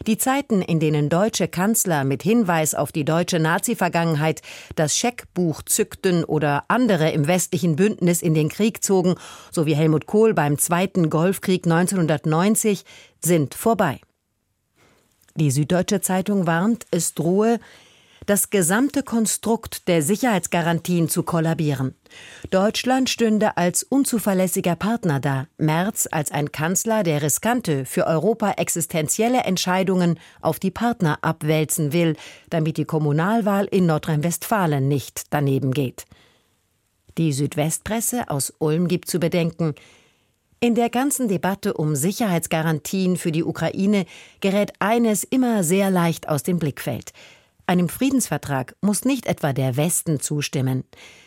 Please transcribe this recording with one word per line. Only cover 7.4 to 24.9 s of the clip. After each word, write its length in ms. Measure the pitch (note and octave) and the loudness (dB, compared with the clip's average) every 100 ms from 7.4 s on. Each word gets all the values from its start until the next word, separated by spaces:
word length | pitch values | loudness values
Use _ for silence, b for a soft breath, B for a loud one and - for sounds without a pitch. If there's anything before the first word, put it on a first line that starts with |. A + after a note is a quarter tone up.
| - F#3 F3 C#3+ | 0 0 0 2
Bündnis 440 | G3+ - F3 F3 | 0 2 0 0
in 120 | - | 0
den 160 | D#3 D3+ | 0 0
Krieg 340 | - A3 - | 0 0 0
zogen, 300 | - F#3+ F3 E3+ B B B | 0 2 2 0 B B B
so 160 | - D3+ | -2 0
wie 80 | |
Helmut 320 | D3 D#3+ D#3 - | 2 2 2 2
Kohl 280 | G#3+ A3 | 4 4
beim 240 | F3 D3 D3 | 4 0 0
Zweiten 520 | - F3 G3 - D#3+ | 0 0 0 0 0
Golfkrieg 540 | D#3 F3 F#3+ - F#3 | 2 0 0 0 0
neunzehnhundertneunzig, 1200 | E3+ E3 F3+ F#3+ E3 D3+ D#3+ D#3 G3 A3 A3 G3 B B B B | 2 2 2 0 0 0 2 2 2 2 2 -2 B B B B
sind 300 | D#3+ F3 C#3 | 2 2 2
vorbei." 460 | - A3+ A3+ F3 - - _ _ _ _ _ _ _ b b b _ _ - | 0 0 2 0 -2 -12 _ _ _ _ _ _ _ b b b _ _ -2
Die 140 | D3+ | 0
Süddeutsche 500 | C3 D3 F3+ F#3 G3 | 2 0 0 0 -2
Zeitung 460 | - F#3+ F#3 G3+ F3 | 0 -2 0 0 2
warnt, 400 | E3 G3+ A3+ - | 2 2 -2 -2
es 240 | F3 D#3+ | -4 -2
drohe, 440 | - D#3+ F#3+ A3 A#3 B B B B B B - | -2 0 2 2 0 B B B B B B -2
das 220 | G3+ - | -2 0
gesamte 540 | G3+ E3 G3+ C#4 C#4+ | 0 2 2 0 -2
Konstrukt 840 | - A#3 G#3+ - G#3 A3+ - - - | -2 -2 0 -2 -2 -2 -4 -8 0
der 140 | E3+ | 2
Sicherheitsgarantien 1120 | D3 G#3 B3+ G3 - F3+ E3 E3 E3 F3 D#3+ | 2 0 2 0 0 -2 0 -2 0 0 0
zu 140 | F3 | 0
kollabieren. 720 | E3 E3 D#3+ D#3+ D3+ C3+ C3 - B B B B B | 0 0 0 0 -2 -2 -4 -6 B B B B B
Deutschland 600 | F#3 G3+ - A#3+ C4 B3+ | 0 2 0 0 0 0
stünde 480 | - A3+ G#3+ G#3+ - | 0 2 2 2 2
als 240 | F3 F3+ | 0 0
unzuverlässiger 960 | - C4+ C4+ A3+ G3+ F#3+ F#3 G3 F3 E3+ | 0 0 2 0 0 0 0 0 -2 -2
Partner 440 | G3 | -2